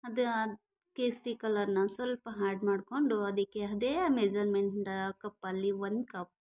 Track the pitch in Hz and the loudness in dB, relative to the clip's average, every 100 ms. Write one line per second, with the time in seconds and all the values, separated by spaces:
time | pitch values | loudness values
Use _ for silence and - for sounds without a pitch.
0 | 247 226 240 226 220 208 _ _ _ - | -6 -2 0 0 -2 -6 _ _ _ -2
1 | 247 240 247 226 226 208 202 190 202 233 | -2 -2 -6 -4 0 0 2 2 2 0
2 | 247 247 - 208 196 196 202 196 - 262 | -4 -4 -6 -2 -2 0 0 0 -2 0
3 | 285 220 202 196 196 214 202 202 247 311 | 2 2 0 0 -2 -2 -4 0 0 2
4 | 359 254 202 202 208 202 202 202 196 190 | 2 4 4 4 2 2 2 0 -4 -2
5 | 190 196 208 - 190 190 196 196 196 214 | -4 -6 -12 -10 -6 -2 0 -2 -2 -2
6 | 240 196 175 _ | -4 -8 -10 _